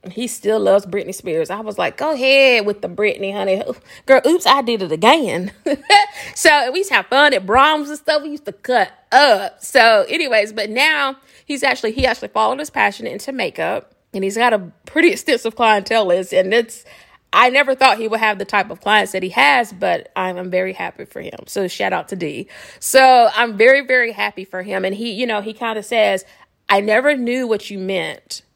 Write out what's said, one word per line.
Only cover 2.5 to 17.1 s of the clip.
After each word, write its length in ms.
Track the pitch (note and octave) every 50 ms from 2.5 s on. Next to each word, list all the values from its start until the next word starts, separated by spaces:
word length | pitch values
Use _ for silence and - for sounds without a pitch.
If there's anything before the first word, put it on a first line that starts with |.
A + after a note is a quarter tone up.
| B3 A#3 G3+
with 180 | G#3 G#3 G3+ -
the 60 | F#3
Britney, 440 | F3 F#3 G#3 G#3 - - G3 G3 G3
honey." 280 | G3+ G3 G3 F#3+ G3 - - B3 - _ _ - - _
Girl, 160 | - C4+ C4 -
oops, 220 | C#4 E4 F4+ -
I 160 | - B3+ C#4 C4
did 180 | A3+ A#3+ G#3+
it 120 | F#3+ E3+ D#3
again. 600 | D#3+ F3 A3 D4 E4 C#4+ G3 A#2+ E3+ F3+ G3+ - _ _
<laughs> 100 | - C#4+ C#4 - - G#4+ G4+ G#4 G4+ - - - - -
So 360 | - - D#4+ D4+ D4 C4 B3 B3+
we 80 | F4+
used 100 | G4+ G4
to 60 | C#4
have 100 | G#3+ F#3
fun 260 | - A#3+ C4+ D4 D4 C4+
at 120 | G3 F#3+
Brahms 420 | F#3 G#3+ B3+ C4+ D4+ D#4 D4+ D4 C#4+
and 100 | D4+ D4
stuff. 240 | _ - D4+ D4+ C#4+
We 80 | D#4
used 140 | D4 D4 _
to 60 | - C#4+
cut 380 | _ _ - B3 A#3 F#3+ - _ _ _ _ -
up. 500 | B3+ C#4+ C#4 A3+ F#3+ F#3 - - _ -
So 420 | - - C4 A3+ A#3 A3+ G#3 F#3+ -
anyways, 440 | C4+ E4 E4 C4+ A#3 A3 G#3 G#3+ G#3+
but 180 | A3 G#3 G#3
now 460 | G#3+ B3 C#4 D#4 D#4 D4 C#4+ C4+ C4+ C4+ _ _ _ _ _
he's 160 | _ C#4+ C4+ C#4
actually, 300 | C4+ B3+ C4 - A3 A3+
he 140 | B3+ -
actually 220 | B3 A3 - - G#3
followed 300 | _ G#3+ A3 A3 B3 C4+
his 120 | D4+ D4
passion 360 | _ - G#3+ G#3 G3+ - A3+
into 260 | G#3 G3 G3+ - - C4+
makeup. 600 | C4 G#3 E3 - - D#3+ E3 - - - _ _ _ _ _ -
And 100 | G3 F#3+
he's 120 | G3 G3
got 160 | A3+ A#3 B3 A3+
a 60 | G#3 F#3 E3+ - _ _
pretty 240 | - - D4+ E4 F4
extensive 460 | - - - - C#4+ A#3+ - A3+ A3+
clientele 500 | - B3 A3 G#3+ G3+ G3 - A#3 A3+ G#3+
list. 260 | F#3 F3 F#3 F#3 F#3 -
And 200 | F#3 F#3+ F#3+ G#3
it's, 300 | A#3 A#3 A#3 - - _ - - - _ _